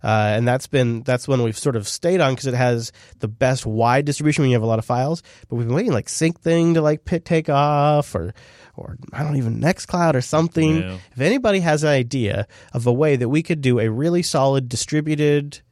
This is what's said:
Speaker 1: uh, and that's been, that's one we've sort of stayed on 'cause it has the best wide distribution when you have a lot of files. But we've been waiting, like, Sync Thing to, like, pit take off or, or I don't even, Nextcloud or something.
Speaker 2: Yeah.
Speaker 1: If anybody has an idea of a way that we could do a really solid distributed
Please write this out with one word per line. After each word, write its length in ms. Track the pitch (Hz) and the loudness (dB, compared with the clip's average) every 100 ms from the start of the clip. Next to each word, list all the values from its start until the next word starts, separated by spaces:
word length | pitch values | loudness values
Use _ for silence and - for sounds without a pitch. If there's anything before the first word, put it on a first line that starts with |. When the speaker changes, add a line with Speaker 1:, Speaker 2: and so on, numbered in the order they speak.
Speaker 1:
uh, 60 | - | 0
and 400 | 110 107 107 120 | 0 2 0 0
that's 200 | 127 - | 0 -2
been, 340 | 139 123 117 | 0 0 -2
that's 240 | 120 123 - | -2 -4 0
one 160 | 135 | 0
we've 120 | 117 110 | 0 -2
sort 180 | 151 120 | -2 -2
of 140 | 101 | -4
stayed 320 | - 170 185 | -4 0 2
on 140 | 143 131 | 2 0
'cause 80 | 135 | -2
it 60 | |
has 400 | 123 127 120 113 - - - | 0 2 0 -4 -14 -20 -10
the 80 | 113 | -8
best 380 | 110 131 131 - | -2 0 0 -2
wide 400 | 110 117 131 143 | 0 2 2 0
distribution 380 | 143 151 147 | -2 0 2
when 60 | 139 | 2
you 40 | 120 | 2
have 80 | |
a 20 | 110 | 2
lot 140 | 113 | -2
of 60 | - | -2
files. 360 | 123 135 165 - - - | -2 -2 -4 -8 -20 -10
But 80 | 120 | -6
we've 100 | 117 | -2
been 80 | 135 | -2
waiting, 160 | 233 | 0
like, 160 | 127 - | -2 -2
Sync 320 | - 160 170 | -2 -2 -2
Thing 320 | - 170 170 165 | 0 2 4 2
to, 60 | |
like, 220 | 151 151 | 2 -2
pit 220 | - 175 - | -2 -6 0
take 240 | 165 160 | -2 2
off 160 | 143 147 147 147 147 143 | 2 2 2 2 2 0
or, 200 | 95 85 - - - - - | -6 -8 -10 -20 -20 -20 -18
or 200 | - - - | -16 -16 -14
I 100 | - | -6
don't 140 | 151 143 | -4 -2
even, 220 | 117 113 | -2 -2
Nextcloud 540 | 131 190 - 180 170 | -2 -2 -4 0 2
or 80 | 139 | 2
something. 560 | 123 156 165 165 160 156 | 0 0 0 2 2 2
Speaker 2:
Yeah. 120 | 92 92 - 120 | -2 -10 -14 -2
Speaker 1:
If 60 | |
anybody 400 | 143 262 240 196 | 0 2 2 2
has 200 | 170 151 | 2 2
an 60 | 151 | 2
idea 560 | 139 120 135 107 104 104 - - | 0 0 -2 -2 -2 -6 -10 -10
of 120 | 123 117 | -4 0
a 80 | |
way 220 | 120 156 139 | 2 4 2
that 120 | 120 | 2
we 120 | 147 | 0
could 200 | 160 165 | 0 -2
do 180 | 131 120 | 2 2
a 100 | 110 | 2
really 320 | 110 156 175 | 0 0 0
solid 460 | 170 156 135 135 127 | 0 2 2 2 -2
distributed 920 | 117 - 151 151 151 151 147 143 - _ | -6 -2 -2 -2 0 2 2 -2 -12 _